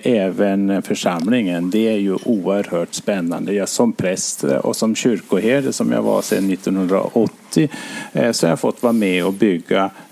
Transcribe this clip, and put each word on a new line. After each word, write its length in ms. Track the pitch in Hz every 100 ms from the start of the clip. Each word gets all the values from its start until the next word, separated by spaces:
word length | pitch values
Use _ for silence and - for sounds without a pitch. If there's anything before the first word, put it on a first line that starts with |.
även 800 | - 117 95 90 101 98 98 98
församlingen. 880 | - 104 101 87 82 123 98 87 90
Det 180 | 107 110
är 100 | 107
ju 160 | 98 92
oerhört 680 | - 113 87 101 101 85 85
spännande. 580 | - - 98 85 80 -
Jag 160 | 101 95
som 240 | - 120
präst, 520 | - 92 92 - -
eh, 120 | - 67
och 200 | - -
som 180 | 113
kyrkoherde 800 | 104 131 101 - 95 110 139 135
som 200 | - 120
jag 100 | 120
var 200 | 110 104
sedan 240 | - 101 95
nittonhundraåttio, 1200 | 92 - 95 92 95 95 120 104 - - - 156 - - - -
eh, 200 | - 120
så 140 | 113 165
har 40 |
jag 100 | 165
fått 220 | 120 -
vara 100 | 123
med 320 | 117 101 90
och 80 | 87
bygga, 580 | 98 107 87 - 101 95 - -